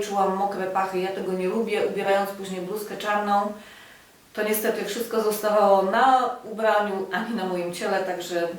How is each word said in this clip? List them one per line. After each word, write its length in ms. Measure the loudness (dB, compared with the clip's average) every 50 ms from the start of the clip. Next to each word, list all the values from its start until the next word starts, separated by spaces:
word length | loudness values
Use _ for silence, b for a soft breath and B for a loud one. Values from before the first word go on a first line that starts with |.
| -4
czułam 340 | -2 0 0 2 2 2
mokre 300 | 0 0 -2 -2 -2 -4
pachy. 320 | -2 -2 -2 -2 -2 -2 -2
Ja 100 | -2 -2
tego 240 | -4 -4 -4 -4 -2
nie 160 | -2 -2 -2
lubię, 380 | 0 -2 -2 0 0 0 0
ubierając 440 | -2 -2 -2 0 2 2 2 0 -2
później 300 | -6 -8 -10 -8 -8 -8
bluzkę 360 | -6 -6 -6 -6 -6 -8 -8
czarną. 560 | -6 -4 -2 -2 0 2 2 2 2 2 0 B B B B B B B B B B B B B _ _ _ -6
To 100 | -4 -2
niestety 420 | 0 0 0 0 0 0 -2 -4
wszystko 360 | -4 -4 -6 -4 -2 -2 0
zostawało 600 | 0 0 0 0 0 2 4 6 6 8 6 6 6
na 540 | 4 4 6 6 6 6 6 4 0 -2 -6 -10
ubraniu, 640 | -10 -6 0 2 4 4 4 2 2 -2 -4 -4 -4 -4
ani 220 | -4 -4 -4 -4
na 100 | -4 -2
moim 300 | -2 -2 -4 -4 -4 -6
ciele, 240 | -4 -2 -2 0 0
także 500 | -2 -2 -4 -6 -6 -4 -2 -2 -2 -2 -4